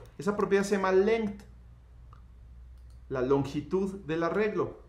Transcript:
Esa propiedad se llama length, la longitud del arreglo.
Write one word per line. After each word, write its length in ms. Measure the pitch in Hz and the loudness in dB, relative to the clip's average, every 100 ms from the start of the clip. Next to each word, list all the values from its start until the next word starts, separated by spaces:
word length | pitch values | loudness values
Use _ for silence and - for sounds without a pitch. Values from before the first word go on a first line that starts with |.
| - - | -16 -10
Esa 180 | 151 202 | 2 4
propiedad 280 | 196 196 | 4 2
se 120 | 196 202 | 2 0
llama 160 | 190 | 4
length, 500 | 185 196 226 214 208 - - - - - - - - - - - - - - - - - | 4 4 2 0 -8 -16 -20 -20 -20 -20 -20 -20 -20 -20 -20 -20 -20 -20 -20 -20 -20 -12
la 120 | 131 | -6
longitud 800 | 127 139 139 151 143 185 196 - 143 | 0 0 -2 -8 -6 -4 -4 -8 -8
del 180 | 160 | -6
arreglo. 560 | 170 185 214 185 123 - | -4 -2 -2 -4 -6 -8